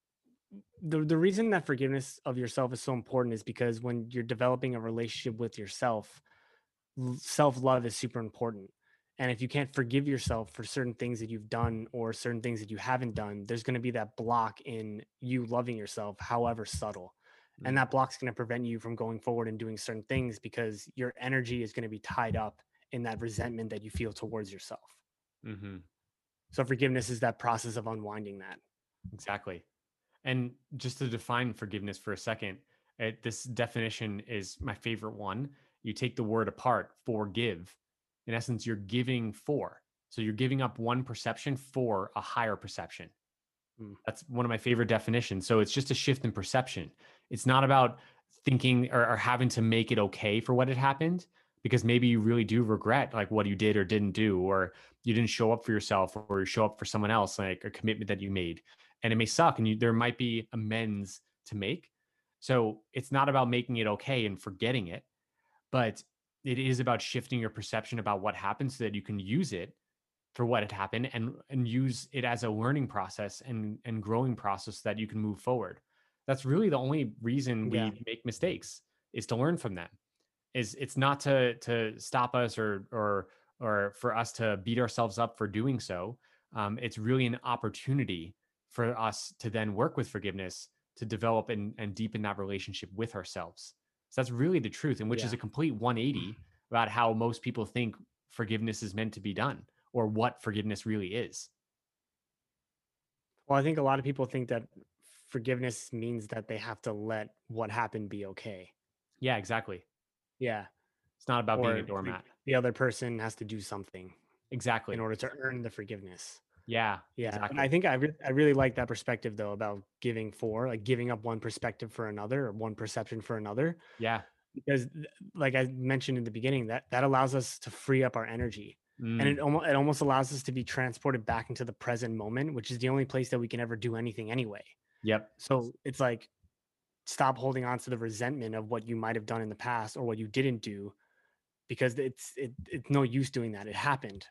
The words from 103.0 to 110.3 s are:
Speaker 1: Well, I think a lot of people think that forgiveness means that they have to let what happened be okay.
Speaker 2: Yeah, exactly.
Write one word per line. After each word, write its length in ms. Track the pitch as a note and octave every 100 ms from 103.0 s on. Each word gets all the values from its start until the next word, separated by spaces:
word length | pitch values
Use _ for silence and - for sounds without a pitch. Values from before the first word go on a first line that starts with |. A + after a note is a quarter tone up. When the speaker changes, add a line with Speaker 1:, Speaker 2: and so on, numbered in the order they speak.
| _ _ _ _ -
Speaker 1:
Well, 100 | C#3
I 40 |
think 160 | C#3+ D#3
a 40 |
lot 160 | C3+ C3+
of 60 |
people 220 | C3 C3+ B2
think 220 | C3 B2
that 140 | A#2+ A2+ - - _ _ - _
forgiveness 640 | B2+ A2+ B2+ B2+ A#2 -
means 320 | A#2 A#2 A#2+ G#2+
that 200 | A2+ G#2+
they 120 | A2
have 240 | A2 A2+
to 100 | B2
let 380 | G#2 G#2+ A2 G#2+ _ -
what 220 | A2+ A2
happened 400 | G#2 A2+ A2 G#2
be 160 | G2+ G2
okay. 440 | F#2 A#2 F#2+ F2+ _ _ _ _ _
Speaker 2:
Yeah, 200 | B2+ A#2
exactly. 480 | G2+ A2+ A2 F2+ - _ _ _ _